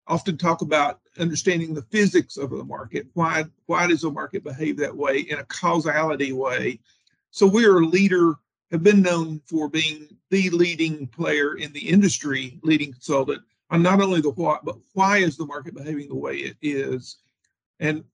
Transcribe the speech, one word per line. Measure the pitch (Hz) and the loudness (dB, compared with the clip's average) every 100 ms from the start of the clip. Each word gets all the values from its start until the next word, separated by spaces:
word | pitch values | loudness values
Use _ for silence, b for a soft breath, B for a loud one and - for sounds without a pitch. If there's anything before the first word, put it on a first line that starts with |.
| - | -6
often | 165 - 156 | -4 -4 -2
talk | 170 170 | -2 -2
about | 156 151 143 - _ - | 0 0 0 -4 _ -6
understanding | 170 151 190 170 165 | -4 -2 0 -2 -4
the | 156 120 | -8 -4
physics | 214 202 180 - - | 0 2 2 0 -6
of | 139 | -10
the | 131 | -8
market. | 135 139 - 143 - 175 | -10 -12 -10 -10 -8 -4
Why, | 165 160 156 _ - | -2 -2 -6 _ -4
why | 170 175 | -2 2
does | 160 | 0
the | 160 | -2
market | 143 143 - | -6 -8 -10
behave | 147 131 156 143 | -10 -6 -6 -4
that | 143 - | -6 -4
way | 139 139 | -2 -2
in | - 147 | -4 -8
a | 135 | -10
causality | - 175 170 156 151 156 143 139 | -6 -2 0 0 0 -2 -2 -4
way? | 131 131 127 123 120 _ _ _ _ _ | -4 -4 -2 -4 -6 _ _ _ _ _
So | - 196 | 2 4
we | 214 220 | 6 6
are | 185 | 6
a | 165 | 6
leader, | 180 196 185 170 151 _ _ _ | 4 4 6 4 2 _ _ _
have | 170 | 2
been | 185 208 | 6 6
known | 180 170 160 156 - | 6 2 -2 -8 -6
for | 160 147 | -4 -2
being | 160 156 151 151 _ _ | -2 -4 -6 -14 _ _
the | 190 185 | 0 2
leading | 170 175 160 160 151 135 | 2 0 0 -2 -2 -8
player | - 160 151 147 - | -6 -2 0 0 -4
in | 151 | -10
the | 147 156 | -10 2
industry, | 185 196 - 151 135 131 131 | 4 4 2 -4 -6 -6 -6
leading | 156 156 143 | 0 0 0
consultant | 123 - 139 135 139 - _ _ | -8 -2 0 0 -4 -12 _ _
on | 170 | 2
not | 175 196 | 4 4
only | 196 180 | 2 2
the | 147 | 0
what, | 170 160 151 | -2 -2 -2
but | 156 - _ | -4 -12 _
why | 190 190 202 | 0 2 2
is | 175 139 | 0 -2
the | 147 | -8
market | 147 139 | -10 -14
behaving | - 147 147 143 | -12 -10 -10 -8
the | 135 | -8
way | 139 139 | -6 -8
it | 135 123 | -10 -6
is? | 151 139 135 127 123 - _ _ _ _ _ _ | -4 -2 -2 -6 -8 -20 _ _ _ _ _ _
And | 151 156 - | -4 -4 -8